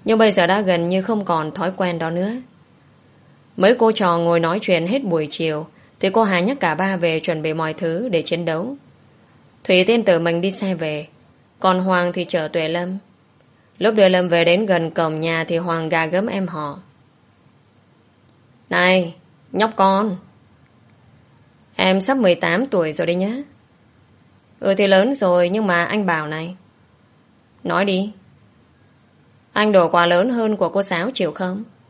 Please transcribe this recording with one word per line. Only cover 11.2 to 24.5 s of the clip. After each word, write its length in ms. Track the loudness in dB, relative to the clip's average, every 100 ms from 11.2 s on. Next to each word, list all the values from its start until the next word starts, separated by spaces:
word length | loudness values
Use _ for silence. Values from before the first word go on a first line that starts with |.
| _ _ _ _
còn 200 | 0 2
Hoàng 340 | 2 0 0
thì 120 | -2 -4
chở 220 | -4 -2
Tuệ 220 | -2 -2
Lâm. 280 | -4 -4 -8 -12 _ _ _ _ _ _ -2
Lúc 160 | 0 4
đưa 140 | 4
Lâm 200 | 4 2
về 160 | 2 4
đến 200 | 2 2
gần 260 | 0 -2
cổng 300 | -2 -2 -2
nhà 220 | -4 -4
thì 140 | -2 -4
Hoàng 320 | -2 -4 -2
gà 160 | -2 0
gấm 220 | -2 -2
em 200 | -4 -6
họ. 320 | -6 -10 -10 -18 _ _ _ _ _ _ _ _ _ _ _ _ _ _ _ _ _ -4
"Này, 460 | 0 2 2 0 -8 _ _ _
nhóc 200 | -2 -2 2
con, 420 | 2 2 0 -6 -12 _ _ _ _ _ _ _ _ _ _ _ _ _ _ -2
em 260 | 2 2
sắp 160 | 0 2
mười 180 | 2 2
tám 320 | 0 0 0
tuổi 240 | -2 -2
rồi 160 | -2 -2
đấy 80 | -2
nhá." 200 | -2 -6 -12 _ _ _ _ _ _ _ _ _ _